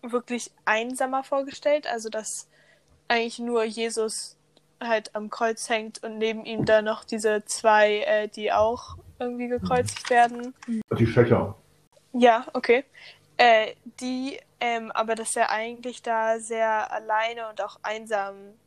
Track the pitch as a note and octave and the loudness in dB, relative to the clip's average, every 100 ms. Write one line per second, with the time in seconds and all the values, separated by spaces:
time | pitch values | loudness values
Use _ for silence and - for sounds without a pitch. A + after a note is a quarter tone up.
0 | B3 A#3+ - A#3+ - _ - G#3+ A#3+ B3+ | -4 -6 -4 -6 -8 _ -2 -2 -2 -4
1 | C4 C4+ C4 C#4 C#4 - D4 D4 - A#3+ | -2 -2 -2 -4 -4 -4 0 0 0 -6
2 | A3 A3 G#3+ - - _ _ _ _ _ | -6 -8 -8 -12 -14 _ _ _ _ _
3 | _ A#3 A#3 - A#3 A#3+ A3+ G#3+ A3+ A3 | _ -2 -2 -6 -2 0 -2 -2 -4 -2
4 | A3 - - _ _ _ _ _ A#3+ A3 | -4 -4 -12 _ _ _ _ _ -2 -2
5 | G#3+ G#3+ G#3+ - A3+ A3 - A#3 A3 - | -2 -10 -8 -2 -2 -2 -2 -2 -2 -10
6 | A3+ A3 A3 A3 A3 A3 A3 A3 G#3+ A3 | -12 -2 -2 -2 -6 -4 4 4 4 -4
7 | - A3+ G#3+ G#3+ - - A3 G#3+ G#3+ G#3 | -4 -2 0 0 -2 0 4 6 6 2
8 | - G#3+ G#3+ - G#3 G3+ G#3+ A#3+ - - | 2 0 0 -4 0 2 2 0 -8 -20
9 | - - B3 A#3+ A#3+ B3 F#3 B3+ B3 - | -20 -8 -8 -6 -4 -4 0 0 0 -6
10 | - A#3+ A#3+ A#3+ B3 - - A3+ - - | 2 4 4 2 -10 -12 -6 -6 -4 0
11 | A2+ B2 A#2+ G#2+ F#2+ - _ _ _ _ | 2 6 6 4 2 -8 _ _ _ _
12 | _ B3 A#3+ A3+ B3+ B3+ - A#3+ C#4 - | _ 4 6 6 0 -6 2 2 2 -18
13 | - - _ - A#3+ A3 G#3+ - - - | -20 -20 _ 4 6 6 4 -6 -18 -10
14 | B3+ B3+ C4 - _ _ A#3+ A#3 A3+ - | -6 -6 -6 -10 _ _ -4 -4 -4 -4
15 | A3+ A3 A3+ - A3+ G#3+ A3+ A#3+ B3 A#3 | -2 -2 -4 -2 0 0 -4 -10 -12 -10
16 | - A3+ A3 A3+ A3 A3+ A3 A3 - G#3+ | -4 -2 0 -2 -2 -2 0 0 -2 -8
17 | A3 A3 A3+ A#3 A3 G#3+ G3+ - - G#3+ | -2 0 0 -6 -10 -8 -8 -8 -8 -8
18 | A3 G#3+ G3 G3 G3+ G#3+ | -4 -4 -4 -10 -20 _